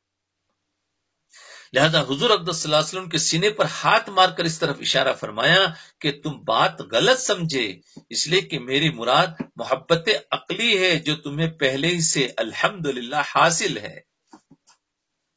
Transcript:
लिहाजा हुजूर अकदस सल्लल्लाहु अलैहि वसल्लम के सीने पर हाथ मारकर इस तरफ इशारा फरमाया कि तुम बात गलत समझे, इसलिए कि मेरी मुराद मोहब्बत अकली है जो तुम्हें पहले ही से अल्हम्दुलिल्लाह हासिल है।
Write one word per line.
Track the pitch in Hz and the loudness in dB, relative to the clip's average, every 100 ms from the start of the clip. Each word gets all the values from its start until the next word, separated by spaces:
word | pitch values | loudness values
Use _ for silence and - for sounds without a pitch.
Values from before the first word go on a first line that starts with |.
| _ _ _ _ _ _ _ _ _ _ _ _ _ - - - - | _ _ _ _ _ _ _ _ _ _ _ _ _ -20 -20 -20 -4
लिहाजा | 123 156 160 | 2 4 4
हुजूर | 131 139 233 | 0 0 2
अकदस | 208 170 165 | 2 0 -6
सल्लल्लाहु | 156 151 | 0 2
अलैहि | 160 | 0
वसल्लम | 190 185 | -4 -6
के | 165 | -2
सीने | - 160 202 | 0 0 0
पर | 208 165 | 0 -2
हाथ | - 147 214 220 | 0 2 2 2
मारकर | 190 185 175 170 | 4 4 4 -4
इस | 160 | -2
तरफ | 139 139 | -4 -4
इशारा | - 135 131 | -2 0 0
फरमाया | 120 110 107 139 180 185 165 - _ | -2 -6 0 4 4 2 -2 -16 _
कि | 156 | -6
तुम | 151 - 131 | -4 -8 -6
बात | 101 113 151 - | -2 2 2 0
गलत | - 113 185 254 | -2 2 4 2
समझे, | - 196 165 139 110 92 _ - - | 0 -2 -2 -2 -4 -8 _ -20 -10
इसलिए | 117 151 175 | -6 0 0
कि | - 147 | 0 -6
मेरी | 123 135 160 | -4 0 0
मुराद | 120 117 143 180 165 - - | 0 2 2 2 -2 -12 -10
मोहब्बत | 113 131 - 165 226 208 - | -4 -4 0 0 2 -2 -2
अकली | 139 - 185 233 202 | -6 -6 -4 0 2
है | 185 160 | 2 0
जो | 147 151 | -2 -4
तुम्हें | 147 143 165 160 | -6 -4 -4 0
पहले | 139 135 165 | -2 0 0
ही | 175 | 0
से | 160 156 127 - | 0 0 -2 -2
अल्हम्दुलिल्लाह | 113 - 180 208 151 123 120 147 139 | -6 -2 -2 -2 -4 -6 -4 -4 -2
हासिल | 143 160 165 208 113 | 2 4 2 -2 -4
है। | 104 - - _ _ - _ _ _ _ _ _ _ _ _ | -8 -16 -20 _ _ -20 _ _ _ _ _ _ _ _ _